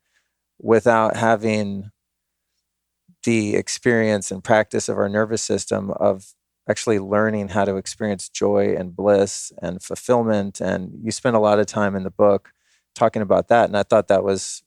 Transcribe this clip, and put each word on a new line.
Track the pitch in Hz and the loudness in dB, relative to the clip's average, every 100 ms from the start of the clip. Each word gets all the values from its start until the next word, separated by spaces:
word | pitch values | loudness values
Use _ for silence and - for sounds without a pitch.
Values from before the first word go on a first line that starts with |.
| _ _ _ _ _ _ | _ _ _ _ _ _
without | 110 113 120 113 110 - | 2 2 4 2 2 2
having | 113 110 110 107 101 98 104 _ _ _ _ _ _ _ _ _ _ _ _ _ | 2 2 0 -2 -4 -6 -12 _ _ _ _ _ _ _ _ _ _ _ _ _
the | - 113 104 101 | -2 0 0 -2
experience | 101 - 123 117 110 104 - | -2 -4 0 2 2 0 -4
and | 95 | -8
practice | - 110 107 113 - | 2 2 2 -2 -4
of | 101 | -2
our | 101 | -2
nervous | 104 110 110 | 0 -2 -2
system | - 101 - 104 98 | -2 -4 -2 -4 -4
of | - 104 98 - _ _ _ - | 0 0 0 -6 _ _ _ -6
actually | 107 - 104 | -4 0 0
learning | 95 104 110 107 98 | 0 0 0 -2 -4
how | 98 98 | -2 0
to | 98 | -2
experience | - - 107 95 - | -6 -6 -4 -4 -6
joy | - 98 101 101 95 | -4 0 2 2 -2
and | 92 87 | -6 -2
bliss | 98 98 101 - - - | 2 4 2 -2 -14 -10
and | 87 90 | -10 -8
fulfillment. | - 95 - 123 113 104 101 - | -10 -10 0 0 2 0 -2 -6
And | 90 92 92 - | -4 -4 -6 -10
you | 113 | -8
spend | 104 131 113 | -4 0 2
a | |
lot | 107 104 | 4 2
of | 104 | 0
time | - 101 98 | 0 -2 -2
in | |
the | 95 | -6
book | - 104 101 _ _ _ _ _ | 2 2 2 _ _ _ _ _
talking | - 113 117 | 0 0 0
about | 101 95 92 | 0 0 4
that. | 117 95 | 2 4
And | 101 | 0
I | |
thought | 101 113 101 | 2 2 4
that | 98 | 2
was | 98 95 - - | 2 -2 -4 -14